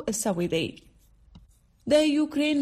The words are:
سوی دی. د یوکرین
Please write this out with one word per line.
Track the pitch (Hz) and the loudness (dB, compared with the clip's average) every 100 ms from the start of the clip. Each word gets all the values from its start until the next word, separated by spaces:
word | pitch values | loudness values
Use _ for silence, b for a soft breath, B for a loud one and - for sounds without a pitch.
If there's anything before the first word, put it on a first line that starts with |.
| - 214 | -6 -4
سوی | 226 175 175 | -2 -2 -2
دی. | 160 - - - _ _ _ - - - _ _ _ - | -2 -4 -8 -20 _ _ _ -20 -20 -20 _ _ _ 2
د | 294 311 | 4 4
یوکرین | 294 311 277 302 294 | 2 0 0 0 2